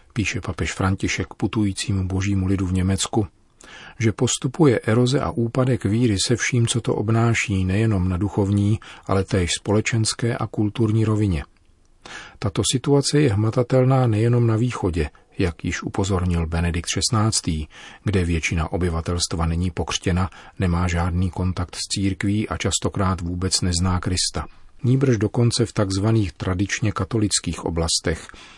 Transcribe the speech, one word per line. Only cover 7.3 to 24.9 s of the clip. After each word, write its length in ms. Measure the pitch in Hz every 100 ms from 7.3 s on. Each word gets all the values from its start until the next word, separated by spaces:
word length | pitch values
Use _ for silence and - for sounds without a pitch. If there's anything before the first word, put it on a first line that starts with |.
| 110 - 95 92
nejenom 440 | 98 113 98 92
na 80 | 90
duchovní, 640 | 101 - 98 101 101 110 - - -
ale 180 | 98
též 260 | 95 98 85 -
společenské 800 | - 104 - 117 107 - 117 -
a 100 | 110
kulturní 580 | - 107 - 110 110 110
rovině. 380 | 107 104 78 - _ _ _ _ _ - - - -
Tato 220 | 101 - 101
situace 500 | 127 139 143 - 147
je 120 | 143
hmatatelná 720 | 101 110 127 120 127 127 135 123
nejenom 400 | 104 117 120 117
na 80 | 110
východě, 540 | 123 - 98 82 73 - _ -
jak 280 | 92 - 90
již 180 | -
upozornil 640 | - - 95 92 90 85 80
Benedikt 420 | 82 85 82 -
šestnáctý, 800 | 101 - 110 110 - - 78 73 - - -
kde 200 | - 101
většina 480 | 85 82 - 85 80
obyvatelstva 720 | 85 90 82 80 87 - 87 82
není 260 | 82 90
pokřtěna, 580 | - - - - 87 95 - - -
nemá 280 | 92 85 90
žádný 440 | 85 87 85 92
kontakt 440 | - 90 87 85 -
s 140 | -
církví 600 | 104 98 95 101 104 104
a 80 | -
častokrát 640 | 98 - 101 101 95 90
vůbec 400 | 85 90 92 -
nezná 380 | 95 85 92 90
Krista. 480 | 101 90 - 82 - - - -
Nýbrž 340 | 120